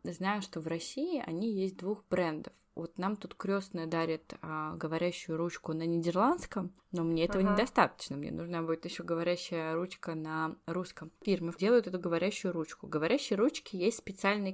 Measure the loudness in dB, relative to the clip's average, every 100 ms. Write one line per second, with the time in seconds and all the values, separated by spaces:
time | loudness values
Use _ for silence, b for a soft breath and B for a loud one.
0 | -8 -2 0 0 -2 -6 -4 -4 -4 -4
1 | -2 -2 -2 -2 0 0 0 -2 -4 -4
2 | 0 0 2 -2 -8 _ _ -10 -8 -4
3 | -4 -2 -8 -6 -2 0 -2 -6 -2 0
4 | 0 -2 -4 -12 -6 -4 -4 -4 -2 2
5 | 0 -2 -4 -2 -2 -4 -4 -2 2 2
6 | 2 4 4 2 -2 -6 -6 -10 -6 -2
7 | 2 2 4 4 4 4 4 6 4 4
8 | -8 -6 -6 -6 -4 -4 -2 -2 -4 -6
9 | -2 0 2 0 -2 -4 -2 -2 -2 -6
10 | -6 -6 -4 -2 -2 -4 -4 -4 -4 -8
11 | -14 -6 0 0 0 0 6 6 4 -2
12 | 0 2 0 0 -2 -2 -4 -8 -4 0
13 | 4 2 2 4 4 2 -6 0 2 0
14 | -6 0 2 2 0